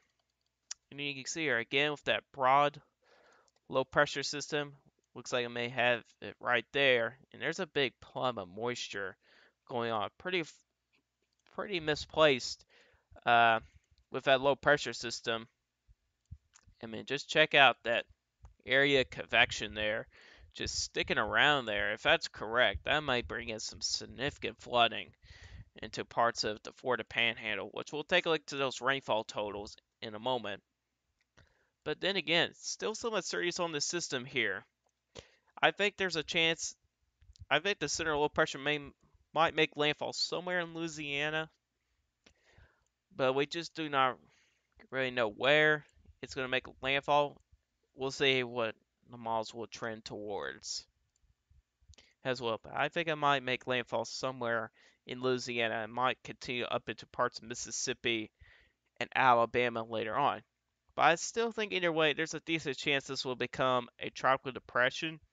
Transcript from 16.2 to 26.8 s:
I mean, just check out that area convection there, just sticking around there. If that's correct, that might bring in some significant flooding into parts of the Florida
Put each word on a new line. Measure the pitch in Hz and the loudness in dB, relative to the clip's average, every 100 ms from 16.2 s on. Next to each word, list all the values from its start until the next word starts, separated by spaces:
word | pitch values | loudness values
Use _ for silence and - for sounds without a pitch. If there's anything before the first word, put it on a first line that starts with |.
| _ - _ _ _ _ | _ -20 _ _ _ _
I | 117 | -14
mean, | 110 110 | -12 -8
just | 139 - | -8 0
check | 156 156 | 2 6
out | 151 131 - | 8 8 6
that | 113 110 - _ _ _ - _ - | 0 -2 -2 _ _ _ -20 _ 0
area | 135 139 135 | 2 4 4
convection | 123 - - 117 123 - 107 | 2 -6 2 4 4 2 -6
there, | 107 107 113 - - - - - | -4 -4 -4 -8 -18 -20 -20 -16
just | - - - | -10 -6 -4
sticking | - - - 143 | -4 -4 -2 -2
around | 107 107 143 143 110 | 2 4 4 4 0
there. | 104 101 | -2 -2
If | 113 | 0
that's | 143 160 - | 2 2 0
correct, | - 107 120 110 98 - | -8 -2 2 2 2 -2
that | 147 | -2
might | 147 120 117 | 0 -2 -2
bring | 113 117 | -8 -8
in | 110 | -8
some | - 110 | -10 -8
significant | - - 107 107 139 - 104 - | -4 -4 -6 -6 -6 -6 -8 -8
flooding | 139 123 113 107 87 _ - - - - - - | 0 4 4 2 -10 _ -20 -20 -20 -18 -20 -14
into | 110 - 98 | -10 -8 -4
parts | - 117 - | 0 2 0
of | 117 107 | -4 -6
the | - | -10
Florida | - | -6